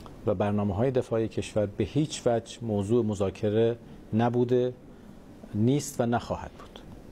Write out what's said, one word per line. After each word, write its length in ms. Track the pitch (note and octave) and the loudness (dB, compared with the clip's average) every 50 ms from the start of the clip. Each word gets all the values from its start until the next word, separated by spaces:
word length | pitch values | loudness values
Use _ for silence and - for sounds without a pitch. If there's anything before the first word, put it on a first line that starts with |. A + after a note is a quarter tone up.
| - - - - - | -18 -18 -12 -4 0
و 100 | G#2+ G2+ | 0 0
برنامه‌های 560 | F2+ G#2 G2+ G#2 G#2 G2+ G2+ F#2 G2 A#2+ C#3 | 2 2 0 2 2 0 0 2 2 2 2
دفاعی 360 | B2 B2+ A2+ - A#2 A2+ A2+ | 2 0 0 0 0 0 0
کشور 380 | G#2+ - G#2+ G2 - - A2 G#2 | 0 -2 -4 -6 -2 0 0 0
به 180 | G2+ G#2 - G#2+ | 0 0 -2 -2
هیچ 380 | - - C#3 D#3 C#3+ - - - | 0 0 0 0 -2 -2 0 0
وجه 320 | B2 A#2 A2+ A2 - - - | 2 2 2 0 -4 -12 -8
موضوع 440 | A#2+ A2+ G#2 G2+ G2 G2 A#2 B2 A2 | -4 0 0 0 2 4 4 4 4
مذاکره 720 | G#2+ G#2 F#2 G2+ F#2+ F#2 - - G#2 G#2 A2+ A2+ A#2 A#2+ A#2 - - - - - - - | 2 0 0 0 -2 -2 0 0 2 4 4 4 2 2 -2 -8 -18 -18 -18 -8 -2 0
نبوده، 600 | A2 A#2 A#2+ A#2+ B2 B2 A#2+ B2+ B2 B2 B2+ B2+ - - - - - - - - - - - - - - - - | 2 2 4 4 2 2 4 4 2 2 2 -2 -6 -14 -20 -20 -20 -20 -20 -20 -20 -20 -20 -20 -20 -12 -6 0
نیست 460 | G#2 A2 B2 C#3 D3 - - - - | 2 4 4 4 2 0 -2 -2 -2
و 40 | A#2+ | 0
نخواهد 460 | A#2 A#2+ A2+ - - F2+ E2+ - - | 2 2 0 0 -2 -6 -6 -8 -10
بود. 280 | - - - - - - - - - - - - | -14 -16 -18 -18 -18 -18 -18 -18 -18 -18 -18 -18